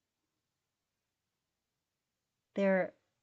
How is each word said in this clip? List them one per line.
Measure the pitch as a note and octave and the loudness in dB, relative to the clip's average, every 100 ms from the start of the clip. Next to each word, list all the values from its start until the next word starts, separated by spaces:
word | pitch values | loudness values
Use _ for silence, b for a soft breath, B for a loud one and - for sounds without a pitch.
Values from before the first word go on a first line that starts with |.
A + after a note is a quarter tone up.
| _ _ _ _ _ _ _ _ _ _ _ _ _ _ _ _ _ _ _ _ _ _ _ _ _ - | _ _ _ _ _ _ _ _ _ _ _ _ _ _ _ _ _ _ _ _ _ _ _ _ _ -2
There | G3 F#3+ F3+ - _ _ | 0 2 -2 -8 _ _